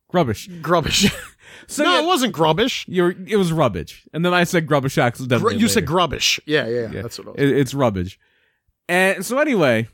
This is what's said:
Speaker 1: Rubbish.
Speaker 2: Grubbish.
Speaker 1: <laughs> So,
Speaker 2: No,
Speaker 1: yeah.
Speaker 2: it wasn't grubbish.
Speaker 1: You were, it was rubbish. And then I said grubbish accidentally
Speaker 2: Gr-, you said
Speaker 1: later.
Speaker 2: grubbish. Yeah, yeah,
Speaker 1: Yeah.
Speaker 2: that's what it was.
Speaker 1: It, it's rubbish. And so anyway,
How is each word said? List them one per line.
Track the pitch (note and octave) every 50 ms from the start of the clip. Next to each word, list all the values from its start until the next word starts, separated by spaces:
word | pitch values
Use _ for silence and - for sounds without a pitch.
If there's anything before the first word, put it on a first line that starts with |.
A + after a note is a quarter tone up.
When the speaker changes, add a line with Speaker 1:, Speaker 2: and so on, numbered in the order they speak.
| _ _
Speaker 1:
Rubbish. | - F3+ D#3+ A#2+ G#2 - - - F3 E3+
Speaker 2:
Grubbish. | D3+ D3 F3+ E3+ C3 - - - G3 G3+ - -
Speaker 1:
<laughs> | - - - _ - - - - -
So, | - - C4+ D4+
Speaker 2:
No, | E4+ F4+
Speaker 1:
yeah. | D#4 D4+
Speaker 2:
it |
wasn't | F4 F#4 C#4 C4 A3 -
grubbish. | D3+ E3 D#3 D#3+ E3+ A#3+ C4+ - - -
Speaker 1:
You | - F3 F3+ F3
were, | F3 - - F#3
it | - G#3
was | G3+ F#3+ E3+ D#3+
rubbish. | D#3+ D3 A#2 F#2 F2 D2 - - - _ _ -
And | D#3 E3+
then | F3+ F3+
I | F3+ F3
said | - F3+ E3+ D#3+
grubbish | C#3 D3+ C#3 C3 C3+ -
accidentally | D#3+ C3 A#2+ - - C3 B2 B2 A#2 F3+ A#3 G#3+
Speaker 2:
Gr-, | A3+
you | A#3
said | G#3+ - A3 F3
Speaker 1:
later. | C3+ D#3+
Speaker 2:
grubbish. | F#3 F3 D3 A#2 - - - - - -
Yeah, | D3+ D3+ D3 A#2+
yeah, | A2+ A#2+ A#2+ A#2 G#2+
Speaker 1:
Yeah. | G2+ G2
Speaker 2:
that's | G#2 A#2 - -
what | -
it | G#2 -
was. | - C#3+ C#3
Speaker 1:
It, | A#2+
it's | C#3 C#3+ - C3+
rubbish. | C#3 C3+ A#2 G2+ F#2+ F2 F#2 - - _ _ _ _ _ _ _ _ _ _ _ _ _ -
And | F3 F3+ F#3+ F#3+ F#3 F3 F#3
so | - A#3+
anyway, | C#4 D#4 D#4 B3+ F#3+ D#3 C3 A#2 A2 A2+ -